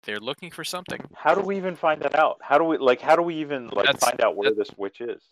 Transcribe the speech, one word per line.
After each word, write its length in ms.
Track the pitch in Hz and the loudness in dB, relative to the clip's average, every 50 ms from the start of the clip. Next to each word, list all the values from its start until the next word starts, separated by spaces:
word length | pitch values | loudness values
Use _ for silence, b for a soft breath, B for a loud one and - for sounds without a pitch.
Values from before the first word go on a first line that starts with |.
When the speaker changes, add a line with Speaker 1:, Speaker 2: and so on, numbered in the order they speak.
| _ | _
Speaker 1:
They're 160 | - 104 104 | -8 -10 -8
looking 320 | 107 123 135 _ - 165 | -8 -8 -10 _ -12 -16
for 120 | - - 160 | -14 -12 -12
something. 360 | - - 180 180 - - - - - - | -10 -10 -10 -10 -10 -12 -12 -12 -18 -20
Speaker 2:
How 180 | - - 151 170 | -2 2 2 2
do 80 | 196 | 2
we 160 | 196 190 196 | 0 -2 -4
even 180 | 196 180 185 170 | -4 -4 -6 -6
find 260 | - - 160 156 151 | 0 0 0 0 0
that 140 | 147 139 - | -2 0 2
out? 220 | 151 156 135 - _ | 2 2 2 0 _
How 160 | - - 135 | 0 2 4
do 60 | 147 165 | 4 4
we, 120 | 165 160 | 2 0
like, 240 | - 135 127 127 123 | 2 4 4 4 4
how 140 | - 139 156 | 4 4 4
do 60 | 165 | 4
we 140 | 170 175 165 | 4 -2 -4
even, 340 | 156 156 143 147 131 120 113 | -6 -6 -6 -6 -8 -8 -4
like, 160 | 101 101 101 | -2 0 2
Speaker 1:
That's, 160 | 135 135 - 127 | 2 2 2 0
Speaker 2:
find 180 | 123 123 120 | 0 2 2
out 140 | 117 104 78 | 2 2 2
where 140 | 95 104 110 | 2 0 0
Speaker 1:
that 80 | 107 | 0
Speaker 2:
this 120 | 104 101 - - | 0 -4 -4 -6
witch 240 | - 101 98 _ - | -10 -10 -10 _ -10
is? 200 | 117 120 101 - _ _ | -10 -10 -10 -12 _ _